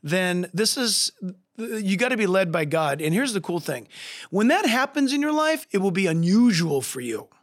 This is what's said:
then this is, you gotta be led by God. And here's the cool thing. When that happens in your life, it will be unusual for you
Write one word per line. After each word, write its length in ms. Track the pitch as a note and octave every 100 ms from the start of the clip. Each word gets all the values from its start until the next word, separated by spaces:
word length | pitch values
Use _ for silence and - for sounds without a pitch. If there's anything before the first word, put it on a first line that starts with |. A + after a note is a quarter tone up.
then 460 | D3+ F3+ F3+ F3+ F3+
this 240 | E3+ A3 -
is, 340 | A#3+ G3 - _ F#3 F#3+ _ -
you 380 | A3+ A3 G3 F#3+
gotta 220 | B3 B3
be 100 | G3+
led 240 | F#3+ F#3
by 140 | E3 D#3
God. 360 | D#3+ D#3 C#3
And 120 | D3+
here's 180 | F3 C#4
the 100 | G#3
cool 200 | - F3
thing. 260 | - B2+ G#2+ - - - -
When 180 | F#3 A3
that 160 | F4 F#4+
happens 480 | A#3 C#4 D4 C4+
in 80 | C#4+
your 100 | D4
life, 340 | D4+ D#4 D#4 -
it 60 | G3+
will 140 | F#3+
be 160 | F3 F#3+
unusual 760 | E3 E3+ G3+ A#3+ F3+ E3 C#3+
for 180 | A#2+ C3
you 300 | A#2+ A2 - _